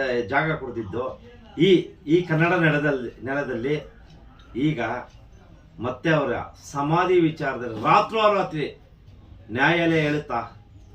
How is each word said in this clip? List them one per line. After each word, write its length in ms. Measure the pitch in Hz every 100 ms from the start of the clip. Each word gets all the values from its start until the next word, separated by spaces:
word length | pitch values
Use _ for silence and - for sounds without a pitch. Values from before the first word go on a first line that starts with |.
| 135 120 110
ಜಾಗ 280 | 139 156 156
ಕೊಡ್ತಿದ್ದು 640 | 127 113 101 113 - - - - - -
ಈ, 300 | 190 170 - - 143
ಈ 140 | 170
ಕನ್ನಡ 320 | 170 156 170
ನೆಲದಲ್ಲಿ, 720 | 175 160 143 147 135 117 - 117
ನೆಲದಲ್ಲಿ 560 | 143 131 117 135 151 - - - - - - - 113
ಈಗ 260 | 151 120 117 127 - - - - - - - -
ಮತ್ತೆ 300 | 117 127 165
ಅವರ 240 | 156 123 113 - - -
ಸಮಾಧಿ 480 | 143 147 170 185 180
ವಿಚಾರದಲ್ಲಿ 640 | 160 - 143 120 120 110
ರಾತ್ರೋರಾತ್ರಿ 1000 | 143 202 202 220 214 196 156 156 127 - - - - - - - -
ನ್ಯಾಯಾಲಯ 500 | 117 143 170 165 160
ಹೇಳುತ್ತಾ, 640 | 147 151 147 123 - - - - -